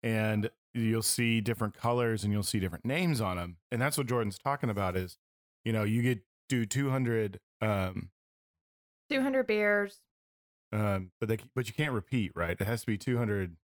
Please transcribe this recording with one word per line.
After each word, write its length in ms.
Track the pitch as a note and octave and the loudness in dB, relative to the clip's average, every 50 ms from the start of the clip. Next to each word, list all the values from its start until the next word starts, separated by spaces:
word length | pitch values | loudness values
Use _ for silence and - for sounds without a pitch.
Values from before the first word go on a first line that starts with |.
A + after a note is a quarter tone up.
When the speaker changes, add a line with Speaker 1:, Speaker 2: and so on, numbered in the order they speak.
| - | 0
Speaker 1:
And 460 | A#2 A2+ A2 G#2+ G#2+ G#2+ G#2+ G#2 G#2+ _ _ _ _ _ | 0 0 2 2 2 2 2 0 -2 _ _ _ _ _
you'll 280 | B2 A2+ A2 A2 A2+ | -2 0 2 2 2
see 400 | A2 - - - A#2+ A#2 A2+ A2+ | 2 0 0 2 2 2 2 2
different 320 | G#2+ G#2+ A#2 - A2+ G#2 G2+ | 2 0 -2 -2 -2 -4 -4
colors 500 | - - A#2 A#2+ B2 A#2+ A#2 A2+ G#2+ G2+ | -2 -2 0 2 2 2 2 0 0 0
and 80 | G#2 | 0
you'll 120 | G#2 G#2 G2 | 0 2 0
see 160 | - - A2 | 0 0 0
different 260 | F#2+ F#2 D#2+ D#2 - | 0 -2 -4 -4 -4
names 340 | A2+ C3+ D#3+ F#3 F3 D#3 A#2+ | -2 0 0 2 2 2 0
on 200 | A2 F#2+ F#2 F2+ | 0 -2 -2 -2
'em. 180 | F2 F2 F2 - _ _ | -4 -6 -10 -14 _ _
And 100 | - A#2 | -2 0
that's 160 | B2 C#3+ C#3+ - | 0 0 0 0
what 100 | C#3+ A#2 | -2 0
Jordan's 300 | B2 B2 A2+ G#2 F#2+ - | 0 0 0 0 -4 -4
talking 320 | _ C#3 C#3 C3+ - A#2+ | _ -4 -4 -2 -2 -2
about 260 | G#2+ G2 G2+ F#2 F2+ | -2 0 0 0 0
is, 220 | F#2 F#2 F2+ - _ _ _ _ _ _ _ _ _ _ | -2 -2 -4 -8 _ _ _ _ _ _ _ _ _ _
you 100 | A2+ A2+ | -2 0
know, 100 | A2 G#2+ | 0 0
you 180 | G#2 G#2+ A#2+ A#2+ | 2 0 2 2
get, 160 | B2 B2+ G#2+ - _ _ _ _ _ | 2 0 0 -4 _ _ _ _ _
do 180 | C3+ B2 A#2 | -2 0 0
two 260 | G#2 - C3+ C#3 C3+ | 0 0 0 0 0
hundred, 480 | C3 C3+ C3 A#2+ A#2 A2+ A2 G#2 F#2+ G2+ _ _ _ _ | 0 0 0 0 2 0 0 -2 -4 -8 _ _ _ _
um, 500 | - A2 G#2 G2 F#2+ F#2 F#2 F#2+ - F#2 _ _ _ _ _ _ _ _ _ _ _ _ _ _ _ _ _ _ _ _ | 0 0 2 2 0 -2 -4 -6 -10 -12 _ _ _ _ _ _ _ _ _ _ _ _ _ _ _ _ _ _ _ _
Speaker 2:
Two 120 | D4 C4+ | -2 0
hundred 260 | C4 C#4 C4+ C4 B3+ - | 0 2 2 0 2 2
beers. 520 | G#3+ G#3+ G#3 G#3 G#3 G#3 G3+ G3+ - - _ _ _ _ _ _ _ _ _ _ _ _ _ _ | 2 2 4 4 4 4 2 0 -6 -14 _ _ _ _ _ _ _ _ _ _ _ _ _ _
Speaker 1:
Um, 400 | - G#2+ G#2+ G#2 G2 F#2+ F#2 F#2 _ _ | -2 0 2 2 2 0 -2 -6 _ _
but 100 | - G#2+ | -2 -2
they, 80 | A2+ G#2+ - - _ | -2 -2 -2 -6 _
but 120 | - B2 A2+ | -4 -4 -4
you 60 | G#2+ | -2
can't 180 | - D3+ D3+ C3 | -4 -2 0 0
repeat, 380 | A2 F#2+ _ - B2+ G#2+ F#2 - | -2 -4 _ -2 0 0 0 -2
right? 220 | - E2+ E2+ F2 - | -2 0 0 0 0
It 60 | G2 | 0
has 160 | G2 A#2 A2+ | -2 -2 -2
to 60 | - - | -2 -2
be 100 | A2 G2 | -4 -2
two 200 | - - B2 A#2+ | 0 0 0 0
hundred 380 | A#2+ A2 G#2 G2+ F#2+ F2 E2+ D#2+ _ | 2 0 0 0 0 -4 -6 -12 _